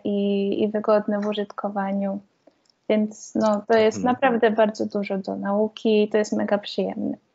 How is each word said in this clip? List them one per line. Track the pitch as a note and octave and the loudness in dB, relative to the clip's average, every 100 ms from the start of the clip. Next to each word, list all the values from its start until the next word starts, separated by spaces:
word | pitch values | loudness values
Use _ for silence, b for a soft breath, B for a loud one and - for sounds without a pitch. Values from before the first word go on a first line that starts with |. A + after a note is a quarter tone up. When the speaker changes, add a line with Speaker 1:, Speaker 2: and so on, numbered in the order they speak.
Speaker 1:
i, | - G3+ G3+ G3+ G3 - | -2 0 0 0 0 0
i | G#3+ | 0
wygodne | G#3+ G#3+ G#3+ G#3 G#3 | -2 2 2 2 -2
w | G#3 | -2
użytkowaniu. | G#3+ G3+ - G3+ G3+ G3 G3 G3 G3+ - _ _ _ _ _ - | -4 -6 -6 -6 -4 -4 -2 -4 -6 -10 _ _ _ _ _ -2
Więc | G#3+ G#3+ - - | 0 0 -4 -8
no, | - A3 G#3 G#3 | 0 2 0 2
to | A3+ | 4
jest | A3 G#3 | 4 2
Speaker 2:
Mhm. | F#3+ | -2
Speaker 1:
naprawdę | - C4+ A#3 A3+ | 2 2 4 2
bardzo | G#3+ G#3+ A3 G#3+ | 4 2 2 -4
dużo | G#3 G3+ G3 | -4 -4 -6
do | F#3+ G3 | -6 -6
nauki | G3 G3+ G#3+ - A3+ G#3+ | -2 0 0 -2 2 2
i | G#3 | 4
to | G#3+ | 2
jest | G#3 | 0
mega | G#3+ G#3+ G3+ | -2 0 -2
przyjemne. | - - F#3+ G#3 G#3 - _ | -2 -4 -4 -4 -6 -6 _